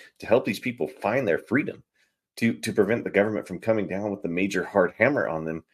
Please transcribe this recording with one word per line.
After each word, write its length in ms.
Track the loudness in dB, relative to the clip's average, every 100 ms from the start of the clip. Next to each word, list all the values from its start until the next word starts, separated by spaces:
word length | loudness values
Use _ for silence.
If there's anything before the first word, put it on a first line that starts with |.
| -20 -14
to 80 | 2
help 180 | 2
these 160 | 2 -2
people 280 | -6 -4 -6
find 380 | -4 -2 0 2
their 120 | 0
freedom, 440 | 2 0 0 -8 _ _ _ _ _ -2
to, 180 | 0
to 180 | 0 0
prevent 320 | 2 2 2
the 60 | 0
government 360 | 2 2 0 -4
from 100 | -4
coming 300 | 0 0 -2
down 220 | -4 -4
with 120 | -4
the 60 | -4
major 360 | -2 -2 -2
hard 300 | 0 2 2 2
hammer 300 | 2 2 -2
on 160 | -4
them, 200 | -4 -8 -10